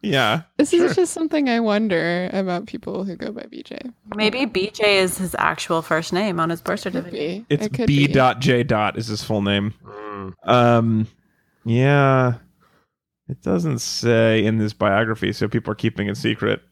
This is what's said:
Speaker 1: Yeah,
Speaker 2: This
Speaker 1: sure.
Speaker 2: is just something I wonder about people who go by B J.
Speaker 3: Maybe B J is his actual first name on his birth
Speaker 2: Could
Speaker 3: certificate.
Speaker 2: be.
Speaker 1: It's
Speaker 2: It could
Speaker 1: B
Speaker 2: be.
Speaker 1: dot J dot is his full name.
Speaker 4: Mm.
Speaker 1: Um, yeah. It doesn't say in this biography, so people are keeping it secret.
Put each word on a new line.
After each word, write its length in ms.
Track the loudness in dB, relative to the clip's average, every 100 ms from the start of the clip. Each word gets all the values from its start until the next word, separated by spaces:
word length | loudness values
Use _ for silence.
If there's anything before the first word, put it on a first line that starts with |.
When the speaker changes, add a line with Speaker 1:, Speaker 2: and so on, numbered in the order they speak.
Speaker 1:
Yeah, 400 | 0 2 2 0 -4 _
Speaker 2:
This 120 | 2
Speaker 1:
sure. 160 | 4 2
Speaker 2:
is 100 | 2
just 160 | 0
something 380 | 0 -2 0 0
I 100 | 0
wonder 680 | 2 0 2 0 0 -2 -2
about 360 | -2 -2 -4 -6
people 360 | -12 -8 -8
who 120 | -8 -8
go 160 | -10
by 140 | -10 -14
B 140 | -16
J. 160 | -14 -14 -14 -18 -12 -2
Speaker 3:
Maybe 300 | 0 0 -2
B 240 | -2 -4
J 280 | 0 2 4
is 180 | 2 0
his 180 | -6 -2
actual 420 | -2 -2 -2 -4
first 320 | 0 -2 0
name 260 | -2 -2 -2
on 120 | -2
his 100 | -2
birth 220 | -4 -4
Speaker 2:
Could 100 | -4
Speaker 3:
certificate. 200 | -8 -8
Speaker 2:
be. 320 | -6 -6 -6 -2
Speaker 1:
It's 160 | -2 -2
Speaker 2:
It 80 |
could 140 | -2 0
Speaker 1:
B 180 | 2 2
Speaker 2:
be. 80 |
Speaker 1:
dot 260 | 4 2 2
J 220 | 2 2
dot 340 | 2 0 0 -2
is 120 | -6
his 160 | -8
full 180 | -4 -2
name. 320 | 2 0 0 -6
Speaker 4:
Mm. 500 | -18 -16 -14 -12 -12 -12 2
Speaker 1:
Um, 600 | 4 6 4 4 0 -2 _ _ _ _ _ -2
yeah. 680 | 2 4 4 4 4 2 0 -8 _ _ _ _ _ _ _ _
It 140 | -10
doesn't 380 | -2 -2 0 -4
say 680 | -4 -4 0 4 4 4 2
in 140 | 0
this 120 | -2
biography, 600 | 0 2 2 0 0 -2
so 140 | -2 -2
people 240 | -2 -4
are 40 | -2
keeping 320 | -2 -2 -6
it 80 | -2
secret. 460 | -4 -2 0 -2 _